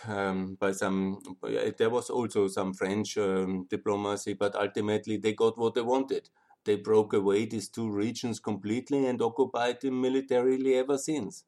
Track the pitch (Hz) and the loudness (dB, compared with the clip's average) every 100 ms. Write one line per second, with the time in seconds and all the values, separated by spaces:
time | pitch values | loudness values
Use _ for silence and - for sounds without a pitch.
0 | 113 101 98 95 95 95 101 95 101 95 | -6 -2 0 0 -4 -2 -2 0 0 0
1 | 95 98 - 92 113 113 110 - 113 120 | 0 -4 -10 -12 -4 -2 -2 2 2 2
2 | 113 117 117 107 98 98 95 95 95 101 | -2 -2 0 0 0 0 -4 -2 -2 -2
3 | 101 - 101 95 92 95 90 101 107 101 | -2 -2 0 0 0 -4 -4 -4 -2 -2
4 | 101 101 - 101 101 98 101 113 104 107 | -2 -4 -4 -2 -2 0 -2 -2 0 0
5 | 104 107 107 107 113 113 113 117 117 131 | 0 -2 -2 2 2 2 0 0 2 0
6 | 135 87 - _ _ _ - 104 98 110 | 0 -4 -6 _ _ _ -2 0 4 4
7 | 104 110 98 98 113 117 - - 113 101 | 4 2 4 2 2 -4 -6 -6 -4 0
8 | 110 117 120 107 - 101 104 117 123 139 | -2 -2 -6 -4 -4 -4 -2 -4 0 0
9 | 131 120 117 117 131 120 120 123 135 127 | 2 2 -2 2 0 2 0 0 -2 0
10 | 127 131 135 123 127 131 131 127 131 139 | 2 0 2 2 4 2 4 2 2 -2
11 | - 156 98 - | -2 -4 -4 -10